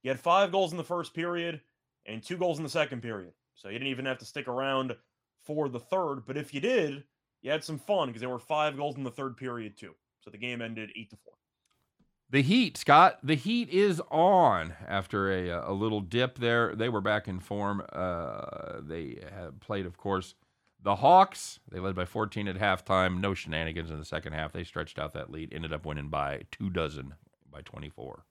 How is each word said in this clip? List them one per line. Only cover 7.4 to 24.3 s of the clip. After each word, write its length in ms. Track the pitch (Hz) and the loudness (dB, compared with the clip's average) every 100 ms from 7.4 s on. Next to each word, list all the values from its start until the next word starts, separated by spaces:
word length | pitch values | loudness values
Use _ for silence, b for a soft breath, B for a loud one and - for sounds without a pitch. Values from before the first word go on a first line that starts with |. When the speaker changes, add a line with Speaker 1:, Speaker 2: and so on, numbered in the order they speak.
Speaker 1:
you 100 | 131 | -4
had 120 | 151 | -4
some 140 | 151 151 | -4 -8
fun 340 | - 196 139 | 0 0 0
'cause 100 | 110 | -4
there 80 | 127 | -6
were 100 | 120 | -6
five 380 | - 151 151 139 | -2 0 0 0
goals 180 | 147 139 | -6 -4
in 80 | |
the 80 | 131 | -8
third 260 | 120 135 120 | -6 -8 -8
period 400 | 127 120 107 101 | -8 -8 -10 -14
too. 180 | 95 - _ _ | -20 -20 _ _
So 80 | - | -20
the 80 | 104 | -10
game 240 | 123 120 | -8 -6
ended 300 | 113 113 107 110 | -6 -8 -10 -12
eight 140 | 110 | -16
to 60 | 110 | -20
four. 160 | - _ _ _ _ _ _ _ _ _ _ | -20 _ _ _ _ _ _ _ _ _ _
Speaker 2:
The 120 | 135 | 2
heat, 360 | 139 233 208 - | 6 4 4 0
Scott. 420 | - 147 185 - | 8 10 10 6
The 140 | 135 151 | -2 0
heat 340 | 180 240 220 | 2 -2 2
is 320 | 180 202 165 - | 4 4 2 0
on 640 | 156 180 190 147 92 80 90 - | 4 6 8 6 4 -2 -8 -4
after 420 | 98 92 101 98 | -4 -2 -2 0
a, 180 | 95 90 | 0 -2
uh, 180 | 85 62 | -4 -4
a 20 | |
little 260 | 98 110 107 | -2 0 -2
dip 380 | 92 117 127 123 | -2 0 0 0
there. 360 | 120 117 113 107 | 2 2 2 0
They 120 | 117 | -2
were 140 | 110 | 0
back 260 | 101 104 107 | 0 0 -2
in 140 | 92 | -8
form. 440 | - 101 101 101 - | -6 -2 -2 -2 -6
Uh, 880 | - 92 85 76 50 - - - - | -4 -2 -2 -6 -8 -10 -10 -10 -10
they 400 | 71 82 73 - - | -8 -8 -8 -10 -14
have 260 | 98 85 67 | -12 -14 -14
played, 260 | - 101 90 | -6 -6 -6
of 120 | - | -6
course, 380 | 101 95 90 - _ _ _ _ | -2 -2 -2 -18 _ _ _ _
the 140 | 98 101 | 0 4
Hawks. 640 | 139 180 190 - - - - | 10 10 8 2 -14 -14 -12
They 100 | 90 | -6
led 140 | 92 | -4
by 120 | 90 90 | -2 -2
fourteen 420 | 110 110 110 101 | 0 -2 -2 -4
at 80 | 95 | 0
halftime. 640 | 101 95 - 95 92 90 | 2 2 2 4 4 2
No 140 | 101 | 0
shenanigans 580 | 92 - 80 80 82 80 | -2 -4 -4 -2 -4 -6
in 80 | 78 | -8
the 60 | 73 | -6
second 280 | 78 78 | -8 -6